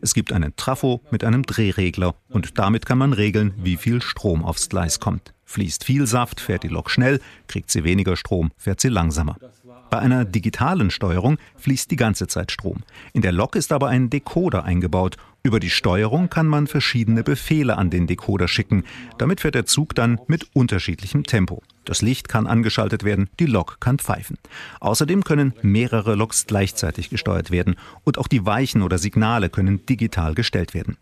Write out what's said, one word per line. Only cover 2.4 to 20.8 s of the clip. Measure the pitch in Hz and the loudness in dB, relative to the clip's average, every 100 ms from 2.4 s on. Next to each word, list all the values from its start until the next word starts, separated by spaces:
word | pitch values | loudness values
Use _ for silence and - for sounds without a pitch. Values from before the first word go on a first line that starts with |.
| - - | -2 -2
damit | 98 113 - | 2 0 0
kann | 127 | 2
man | 135 | 2
regeln, | 110 104 107 104 101 | 2 2 2 0 0
wie | 90 87 | -2 -2
viel | - 120 | 0 -2
Strom | - - 104 82 | -2 -4 -2 0
aufs | 82 80 - | -2 -4 -4
Gleis | 95 85 - | -2 -2 -2
kommt. | - 92 - _ | -4 -4 -10 _
Fließt | _ - 92 - | _ -6 -4 -6
viel | - 135 135 | -2 0 2
Saft, | 123 120 - | 0 -2 -6
fährt | - 87 | -4 -4
die | 87 | -2
Lok | 82 - | -6 -2
schnell, | - 127 139 - - - | 2 2 2 -4 -20 -10
kriegt | 101 - | -10 -4
sie | - | -2
weniger | 80 95 95 87 | 2 2 2 -2
Strom, | - 92 78 - | -2 0 -2 -2
fährt | - 95 | -6 0
sie | 135 | 0
langsamer. | 107 82 76 76 - - _ - - - | 2 0 0 -2 -6 -16 _ -20 -20 -6
Bei | 120 | 0
einer | 127 127 | 2 2
digitalen | 110 104 110 - 131 185 101 | 0 0 -2 0 0 2 0
Steuerung | - 98 87 110 151 - _ | 0 0 2 2 0 -4 _
fließt | - 135 - | -2 -2 -2
die | 165 | 0
ganze | 113 95 90 | 0 0 -4
Zeit | - 87 | -4 -6
Strom. | - 95 90 - - - | -6 -6 -8 -12 -20 -4
In | - | 0
der | 98 | 2
Lok | 87 113 | 2 2
ist | 220 - | 0 0
aber | 143 127 | 0 2
ein | 123 123 | 2 2
Decoder | 143 - 170 180 95 | -2 -2 0 0 0
eingebaut. | 78 87 90 92 92 - - _ | 0 0 2 0 0 -4 -20 _
Über | 131 107 | 0 0
die | 87 | 0
Steuerung | - 107 90 107 143 180 | 0 2 2 2 0 0
kann | - 160 | 2 2
man | 147 147 | 2 2
verschiedene | 151 - 123 110 113 | 0 0 2 4 4
Befehle | 113 139 - 156 131 104 | 2 -2 0 2 2 2
an | 92 | 2
den | 90 85 | 2 0
Decoder | 90 - 98 87 | -2 -2 0 0
schicken. | - 107 101 - - - - | 0 2 0 0 -12 -18 -2
Damit | 123 190 | -2 0
fährt | 156 | 0
der | 131 110 | -2 0
Zug | - 156 | 0 0
dann | - 117 117 - | 2 2 0 0
mit | 160 - | -2 0
unterschiedlichem | 143 120 98 | 2 2 0